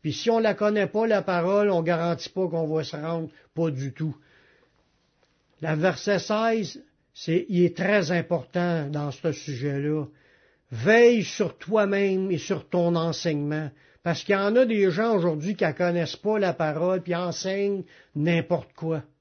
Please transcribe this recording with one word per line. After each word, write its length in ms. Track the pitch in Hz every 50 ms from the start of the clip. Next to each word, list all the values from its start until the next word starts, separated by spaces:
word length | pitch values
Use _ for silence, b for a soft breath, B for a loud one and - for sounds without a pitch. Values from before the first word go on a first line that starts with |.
| -
Puis, 100 | 156 135
si 160 | - - 226
on 80 | 226
la 160 | 226 226 214 196
connaît 320 | - 208 208 214 214 196
pas, 220 | - - 214 226
la 160 | 226 214 196 -
parole, 480 | - 180 175 165 185 196 208 208 208
on 100 | 190 170
garantit 480 | 165 175 175 165 170 170 170 165 - -
pas 180 | _ 190 185
qu'on 200 | 170 160 165 160
va 160 | 151 156 160 147
se 120 | - -
rendre, 340 | 147 151 165 170 165 160 - b b b b _
pas 160 | 156 165 160
du 200 | 143 131 139 139
tout. 240 | 127 - 160 156 - b b b b b b b b b b b b _ _ _ _ _ _ _ _ _ _ _ _ _ _ _ _ _ 160
Le 120 | 160 156
verset 440 | 151 165 190 165 - - 208 202 175
seize, 640 | 175 - 214 214 226 226 226 226 196 131 - - - _ _ _ _ _ _
c'est, 320 | - - - 160 185 - -
il 140 | 190 175 175
est 120 | 170 170
très 360 | - 180 190 214 208 175 143
important 760 | 180 170 165 - 175 147 123 _ - 180 175 175 170 165 147 139
dans 200 | 147 147 147 147
ce 220 | 135 - - 165
sujet-là. 760 | 151 - - 151 139 117 135 147 139 139 143 151 151 156 143 - b b b b b b b b b b b _
Veille 540 | 123 110 117 196 220 240 240 240 247 226 185
sur 340 | - - - 208 165 -
toi-même 720 | _ - 170 214 214 202 190 196 196 202 196 190 185 190 196
et 80 | 180
sur 300 | 147 - - 196 143 - _
ton 260 | - 180 170 170 175
enseignement. 760 | 165 165 170 156 - - 170 151 147 143 147 151 156 156 139 b b b b b b b
Parce 200 | 175 170 - -
qu'il 120 | - 202
y 20 |
en 180 | 196 196 208 220
a 100 | 247 262
des 260 | 226 226 208 196 185
gens 240 | 156 190 220 233 226
aujourd'hui 400 | 190 165 175 156 151 151 196 208
qui 80 | - 202
ne 80 | 156
connaissent 460 | 143 - 180 175 175 175 165 139 -
pas 200 | - - 208 220
la 160 | 214 196 190 -
parole, 480 | - 165 151 147 160 170 185 185 180
puis 140 | 175 175 170
enseignent 680 | 170 180 175 - - - 190 190 196 202 202 202 190 180 B B B B B B
n'importe 580 | 147 147 170 170 165 160 - 175 147 - _ _
quoi. 280 | - 160 160 160 147 - _ _ _